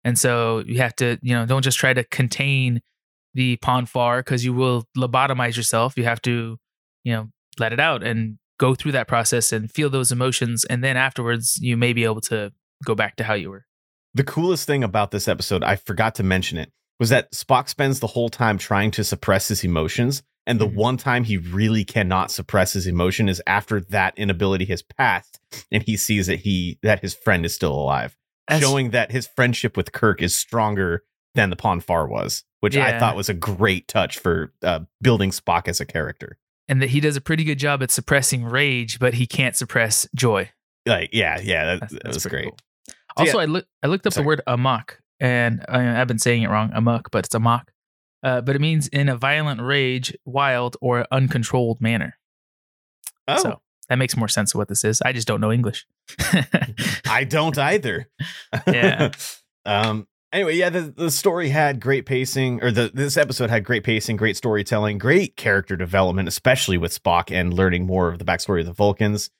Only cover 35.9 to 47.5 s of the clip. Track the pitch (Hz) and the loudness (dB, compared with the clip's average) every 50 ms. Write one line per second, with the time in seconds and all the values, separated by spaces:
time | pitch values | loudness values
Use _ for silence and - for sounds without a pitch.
35.9 | - 80 76 67 - _ - - - _ _ _ _ _ _ - 135 131 135 127 | -4 -4 -4 -4 -8 _ -16 -18 -18 _ _ _ _ _ _ 0 0 0 2 2
36.9 | 127 147 147 151 143 139 - - 160 160 160 151 147 135 143 147 143 135 131 - | 2 2 2 2 0 0 -2 -2 0 0 0 -2 -2 0 0 0 0 0 0 -2
37.9 | - - - - 151 139 127 - 143 127 117 117 120 135 147 143 131 123 117 113 | -2 -4 0 2 2 2 4 2 0 -2 -2 0 0 2 2 2 0 -2 -2 -6
38.9 | - 117 127 127 117 120 123 - - - 135 123 - - 127 - - 123 113 110 | -2 0 0 2 2 2 -2 0 0 0 0 0 0 -2 -6 0 0 0 2 2
39.9 | 110 - - - - 123 131 120 107 95 95 - _ _ _ _ _ _ _ 117 | 2 -2 -2 -4 -2 0 2 2 4 2 0 -2 _ _ _ _ _ _ _ 0
40.9 | 110 90 82 - - 113 92 82 78 87 98 101 90 78 78 80 90 85 - - | 0 0 0 0 2 2 2 2 2 -2 -2 0 0 0 0 0 -2 -4 -6 -10
41.9 | 76 - - - 62 - - - - 67 - - - - _ _ _ _ _ - | -14 -12 -10 -8 -6 -6 -6 -6 -6 -6 -6 -8 -10 -14 _ _ _ _ _ -20
42.9 | - _ _ - - - 165 160 226 214 165 151 156 185 - _ _ _ - 143 | -20 _ _ -10 0 2 2 2 4 2 0 0 -2 -4 -6 _ _ _ -2 0
43.9 | 180 190 - 208 180 - 143 147 156 143 - - 123 120 127 135 127 113 - - | 0 0 0 -2 -2 0 2 2 0 0 0 -2 0 0 2 0 0 -2 -4 -10
44.9 | - _ _ _ _ _ 135 127 123 120 120 117 117 - - - 123 127 123 120 | -20 _ _ _ _ _ 0 2 2 2 2 2 0 -2 -4 -2 0 0 0 2
45.9 | 117 120 127 123 120 110 - 123 120 117 113 - 104 107 110 110 - 110 113 120 | 2 0 0 0 0 0 2 2 2 2 2 2 2 0 0 0 0 2 2 2
46.9 | 117 113 - - - 110 - - - 117 113 117 | 2 0 -4 -2 -2 -2 -2 0 -2 2 2 2